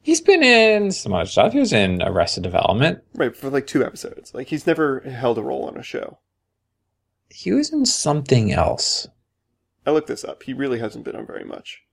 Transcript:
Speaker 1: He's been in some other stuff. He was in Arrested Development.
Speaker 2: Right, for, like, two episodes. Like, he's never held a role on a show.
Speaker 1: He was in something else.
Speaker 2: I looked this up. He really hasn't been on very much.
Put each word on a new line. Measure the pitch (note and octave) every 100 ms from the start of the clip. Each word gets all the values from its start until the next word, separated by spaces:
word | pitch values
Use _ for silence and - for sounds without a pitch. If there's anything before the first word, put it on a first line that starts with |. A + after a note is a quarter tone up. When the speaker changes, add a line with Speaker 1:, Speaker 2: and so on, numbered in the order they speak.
Speaker 1:
He's | - E4+
been | - F#4
in | C4 A#3 A3 G#3+ G3+
some | F3+ -
other | F2+ F2+
stuff. | F3 -
He | C4+
was | A#3+
in | A2+ F#2+ F2+
Arrested | F2+ F#2 E2+ -
Development. | F2+ F2 - G#2 A#2+ - _
Speaker 2:
Right, | - B2+ -
for, | C3+
like, | C#3 C3+
two | - A2+
episodes. | - - - -
Like, | - C3+
he's | D3+ E3+
never | D#3+ D3+ C3
held | C3+ A#2+ B2 A2
a |
role | C3 C3 -
on | -
a |
show. | - - - - _ _ _ _ _ _ _ _ _ _ _
Speaker 1:
He | - F3+
was | A#3+ D4+
in | D#4 B3+
something | - D3+ D3 C#3 B2+ G#2+
else. | - D#2 - - - - _ _ _ _ _ _ _ B2+
Speaker 2:
I |
looked | D#3 D3+
this | - -
up. | -
He | -
really | C3+ C#3 A#2+
hasn't | A2+ - -
been | -
on | -
very | - G1+
much. | - - - _